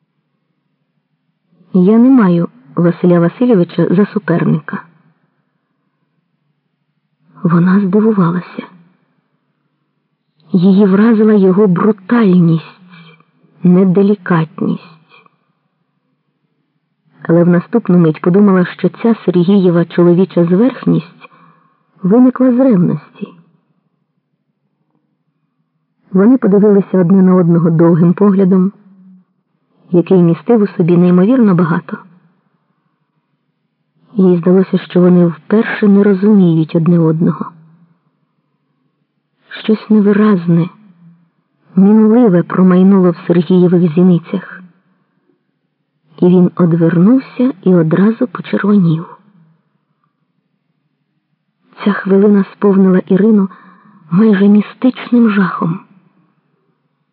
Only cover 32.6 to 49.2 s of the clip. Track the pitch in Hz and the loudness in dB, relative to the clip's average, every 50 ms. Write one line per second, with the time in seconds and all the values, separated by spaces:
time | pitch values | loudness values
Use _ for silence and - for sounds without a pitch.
32.6 | _ _ _ _ _ _ _ _ _ _ _ _ _ _ _ _ _ _ _ _ | _ _ _ _ _ _ _ _ _ _ _ _ _ _ _ _ _ _ _ _
33.6 | _ _ _ _ _ _ _ _ _ _ - 196 190 185 180 175 165 185 180 190 | _ _ _ _ _ _ _ _ _ _ -4 0 0 0 0 0 0 0 0 0
34.6 | 190 - - 180 - - - 180 180 180 180 180 175 170 156 - _ _ 208 220 | 0 0 -4 -6 -6 -4 -2 0 2 2 2 2 2 0 -2 -8 _ _ -2 -2
35.6 | 233 - - - 214 202 196 202 202 208 202 185 196 214 220 196 185 170 160 160 | -2 -4 -4 -2 0 0 2 2 2 0 0 0 0 2 2 2 2 2 0 0
36.6 | 160 151 - 170 160 170 175 170 165 160 160 160 170 170 156 - - - - _ | -2 -4 -4 -4 -2 0 0 0 0 -2 -2 -2 -2 -4 -4 -6 -12 -18 -18 _
37.6 | _ _ _ _ _ _ _ _ _ _ _ _ _ _ _ _ _ _ _ _ | _ _ _ _ _ _ _ _ _ _ _ _ _ _ _ _ _ _ _ _
38.6 | _ _ _ _ _ _ _ _ _ _ _ _ _ _ _ _ _ _ - - | _ _ _ _ _ _ _ _ _ _ _ _ _ _ _ _ _ _ -20 -10
39.6 | - - 220 - - - 214 214 196 202 208 202 214 214 208 175 170 170 170 170 | -4 -4 -4 -4 -2 0 0 2 2 2 0 0 0 0 0 -2 -2 -2 -2 -2
40.6 | 165 185 - _ _ _ _ _ _ - _ _ _ _ _ _ _ _ _ _ | -2 -4 -10 _ _ _ _ _ _ -20 _ _ _ _ _ _ _ _ _ _
41.6 | _ _ - 180 190 202 214 220 220 214 220 247 247 220 180 175 165 - - 180 | _ _ -2 0 2 2 2 2 2 2 2 2 2 2 0 0 -2 -4 -2 0
42.6 | 185 185 180 180 185 190 202 190 180 180 170 - - - 175 175 165 - 185 180 | 0 2 2 2 2 2 2 2 0 0 -2 -4 -6 -4 -2 -2 0 0 0 0
43.6 | 180 175 180 175 180 170 147 170 180 185 175 165 - - - - - - - - | 2 2 0 0 0 -2 0 0 2 2 2 0 -2 -6 -10 -12 -12 -14 -20 -20
44.6 | - - _ _ _ _ _ _ _ _ _ _ _ _ _ _ _ _ _ _ | -20 -20 _ _ _ _ _ _ _ _ _ _ _ _ _ _ _ _ _ _
45.6 | _ _ _ _ _ _ _ _ _ _ _ - 180 180 180 185 180 165 - - | _ _ _ _ _ _ _ _ _ _ _ -2 0 2 2 2 2 0 0 -2
46.6 | 180 165 165 165 165 165 170 170 180 208 254 262 - - - - 247 262 - - | -2 -2 0 0 -2 -2 0 0 2 2 2 0 -2 -6 -6 -4 -4 -4 -4 -4
47.6 | - 190 185 175 160 160 165 180 196 220 226 - 262 - - - 165 - - 208 | -2 0 0 0 0 0 0 0 0 0 0 -2 -6 -8 -8 -14 -10 -8 -8 -6
48.6 | - 196 208 208 175 165 156 160 165 - - _ | -2 0 0 2 2 0 -2 -4 -6 -14 -20 _